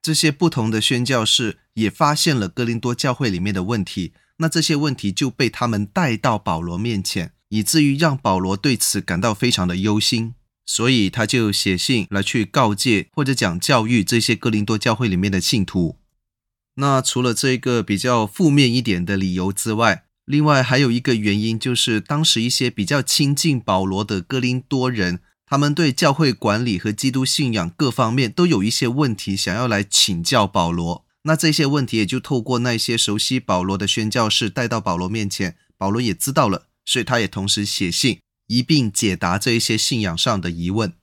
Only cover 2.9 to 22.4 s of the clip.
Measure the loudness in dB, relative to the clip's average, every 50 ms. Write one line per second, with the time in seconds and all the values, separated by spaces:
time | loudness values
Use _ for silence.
2.9 | -2 0 -2 -2 0 0 -2 -2 0 -2 -2 -2 -2 -2 -2 -2 -2 -2 -2 -4
3.9 | -4 -6 -6 -6 _ _ _ _ _ -4 -2 0 0 0 0 0 0 0 0 -2
4.9 | -4 -2 -4 -4 -2 -2 -4 -4 -2 -2 -2 -2 0 -2 -2 0 0 -2 -2 -2
5.9 | _ -2 0 0 0 0 0 0 0 0 -2 -4 -4 -2 -4 -4 -4 -4 -4 -2
6.9 | -2 -2 -4 -4 -4 -4 -6 -6 _ _ _ _ -2 -2 0 2 4 4 4 4
7.9 | 2 2 0 0 0 0 0 0 0 0 0 -2 -4 -2 0 0 0 0 0 -2
8.9 | -2 -2 -2 -2 -2 0 0 0 0 0 0 0 0 0 0 -2 -2 0 0 2
9.9 | 2 2 0 0 0 -2 -4 -6 -10 _ _ _ _ _ _ -6 -4 0 2 2
10.9 | 4 4 2 0 0 -2 -2 0 2 2 2 2 0 0 0 0 0 0 0 0
11.9 | 0 0 -2 -2 -2 -2 -2 0 0 -2 -2 0 0 0 2 2 0 0 0 2
12.9 | 2 2 0 _ _ -2 0 0 0 0 0 -2 -2 -2 0 2 2 2 2 2
13.9 | 2 2 2 2 0 0 2 0 -2 0 0 0 0 0 0 0 -2 0 0 0
14.9 | 0 0 0 0 0 0 0 0 0 0 0 0 0 0 0 0 0 0 0 0
15.9 | -2 _ _ _ _ _ _ _ _ _ _ _ _ _ _ _ _ -2 0 2
16.9 | 2 2 0 0 -2 0 0 0 0 0 0 0 0 0 0 0 0 0 0 0
17.9 | -2 0 2 2 2 2 2 0 0 2 4 6 6 6 4 4 2 0 0 0
18.9 | -2 0 0 -2 0 0 0 0 0 0 -2 -2 -2 -2 -4 -2 0 2 2 2
19.9 | 2 0 _ _ _ _ _ -2 0 2 4 4 4 2 2 2 2 2 2 2
20.9 | 0 0 0 0 0 2 2 0 0 2 0 -2 -2 -2 -2 -2 -2 0 0 0
21.9 | 0 -2 -2 -2 -2 0 2 2 2 2